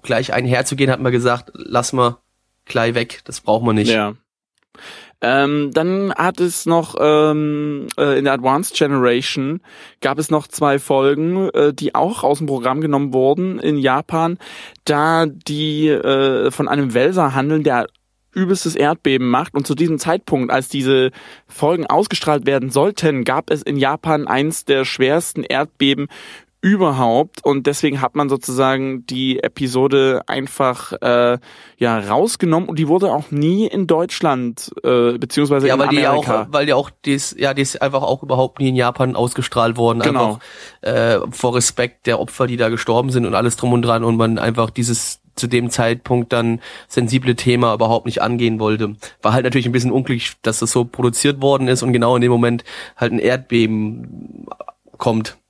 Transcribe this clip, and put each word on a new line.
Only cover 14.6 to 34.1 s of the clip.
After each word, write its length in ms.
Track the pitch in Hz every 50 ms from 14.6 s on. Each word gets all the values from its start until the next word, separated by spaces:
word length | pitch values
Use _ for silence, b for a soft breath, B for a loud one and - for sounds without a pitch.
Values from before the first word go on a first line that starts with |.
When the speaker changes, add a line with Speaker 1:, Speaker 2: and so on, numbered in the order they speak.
| B B B B _
Speaker 2:
da 420 | - 147 147 151 160 165 165 165
die, 600 | 156 139 160 _ 156 151 147 151 156 151 151 156
äh, 640 | 151 147 - - 131 135 135 135 135 131 - 107 -
von 160 | 131 - 147
einem 260 | - - 147 139 127 113
Wälser 400 | 120 131 160 185 185 160 135 131
handeln, 280 | 135 131 147 156 156 147
der 240 | 151 127 120 113 - _ _ _ _ _ _ _ _ _
übelstes 420 | 185 190 180 196 180 - 165 160
Erdbeben 560 | - 143 147 165 - _ 143 135 131 127 123
macht. 240 | 120 127 170 - -
Und 100 | 143 135
zu 80 | - 147
diesem 240 | 127 165 165 160
Zeitpunkt, 540 | 143 - 165 170 202 _ - 160 135 127 120
als 180 | 123 131 131 -
diese 400 | - 139 131 131 139 131 127 131 B B B B B B B
Folgen 400 | _ - - 151 151 175 170 156
ausgestrahlt 580 | - - 160 214 - - - - 151 151 143 107
werden 240 | 139 139 135 123 131
sollten, 540 | 120 139 147 202 208 - 170 156 143 131 117
gab 260 | - 131 151 - -
es 140 | 160 147 -
in 140 | 147 143
Japan 500 | 139 131 131 147 156 - 160 156 147 143
eins 360 | - 110 131 143 156 160 - -
der 220 | - 139 135 131
schwersten 560 | - - - 127 131 147 170 175 - - -
Erdbeben 640 | - - - 131 151 - _ _ 143 139 139 139 143 B B B B B B B B B B _
überhaupt. 840 | - 185 208 196 185 156 135 131 127 117 113 131 160 - - - -
Und 220 | 143 139 139 123
deswegen 340 | 143 143 - - 147 135 135
hat 160 | 135 127 -
man 140 | 147 143 139
sozusagen 800 | 139 135 - - 127 127 135 131 135 131 135 135 131 127 120
die 340 | - 127 127 131 131 127 131
Episode 800 | - - _ - 139 127 123 127 135 139 135 139 135 135 131 - -
einfach, 640 | - - 135 135 139 - - 139 127 123 - - - - -
äh, 380 | - 123 120 120 120 120 123 127 B B B B B B B
ja, 200 | _ 120 120 113 110
rausgenommen. 680 | 98 101 107 135 185 233 - - 190 170 160 170 190 -
Und 80 | 170
die 100 | 156 160
wurde 240 | 143 165 185 196 190
auch 200 | 120 151 147 -
nie 340 | 147 147 147 160 180 202 220
in 220 | - - 202 190
Deutschland, 840 | 160 170 156 175 185